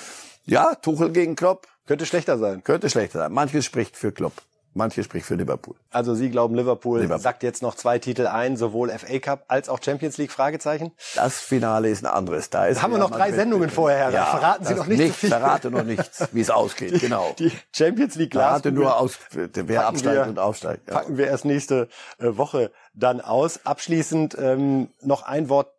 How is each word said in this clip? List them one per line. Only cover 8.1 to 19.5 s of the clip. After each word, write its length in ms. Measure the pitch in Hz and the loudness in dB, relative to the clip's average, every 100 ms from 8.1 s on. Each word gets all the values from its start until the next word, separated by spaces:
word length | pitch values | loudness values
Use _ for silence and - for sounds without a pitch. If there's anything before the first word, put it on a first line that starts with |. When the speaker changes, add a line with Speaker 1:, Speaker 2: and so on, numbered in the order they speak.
| 120 117 | -2 0
Speaker 2:
ein, 280 | 107 123 131 | 0 -2 0
sowohl 340 | 117 110 120 | -2 -2 -4
F 140 | 110 - | -4 -6
A 80 | 131 | -6
Cup 240 | 139 139 - | -4 -6 -2
als 180 | 135 143 | -2 -2
auch 140 | 127 | -6
Champions 340 | - 139 151 139 | -4 -4 -4 -6
League? 140 | 139 | -6
Fragezeichen. 640 | - 139 156 151 151 165 - - - | -2 -2 -2 -4 -4 -6 -12 -8 -2
Speaker 1:
Das 260 | 127 - | 0 -2
Finale 480 | - 131 117 110 110 | -2 0 2 2 2
ist 160 | 104 - | 0 0
ein 0 | |
anderes. 440 | - 90 80 - | -2 -2 -4 -4
Da 180 | 90 95 | 0 2
ist 140 | 123 | 2
Speaker 2:
Haben 100 | 190 | 0
wir 80 | 226 | 2
Speaker 1:
Real 100 | 196 | 0
Speaker 2:
noch 20 | |
drei 140 | 113 202 | 2 0
Speaker 1:
Madrid 100 | 196 | 2
Speaker 2:
Sendungen 320 | 226 214 165 | 0 2 0
Speaker 1:
drin. 80 | - | 2
Speaker 2:
vorher, 220 | 160 139 | 2 4
Herr 140 | 135 | 2
Speaker 1:
Ja, 100 | 127 | 2
Speaker 2:
Reif. 60 | 160 151 | 2 2
Verraten 240 | 160 202 | 2 2
Sie 60 | 196 | 0
Speaker 1:
das 100 | 196 | -2
Speaker 2:
noch 80 | 156 | 0
nicht 100 | 220 | 4
zu 60 | 165 | 2
Speaker 1:
nicht, 80 | 180 | 2
Speaker 2:
viel. 120 | 208 | 2
Speaker 1:
verrate 420 | 117 131 143 127 | 2 4 2 0
noch 120 | 123 | -2
nichts, 420 | 113 107 - - - | -2 -2 -4 -4 -4
wie 80 | 117 | 0
es 100 | 110 | 2
ausgeht. 420 | 113 107 - - | 4 2 -2 0
Speaker 2:
<laughs> 20 | |
Die, 60 | 175 | 0
Speaker 1:
Genau. 360 | 120 113 87 - | 2 0 -2 0
Speaker 2:
die 140 | 165 - - - | 0 -2 -8 2
Champions 400 | 160 226 285 160 | 2 4 0 0
League 160 | 160 | -2
Speaker 1:
Verrate 400 | - 135 143 143 | 2 4 4 0
Speaker 2:
Glaskugel 100 | 135 | 2
Speaker 1:
nur 160 | 135 120 | 4 4
aus, 220 | 127 - - | 0 -4 -12
wer 160 | - | -8
Speaker 2:
packen 280 | 87 | -6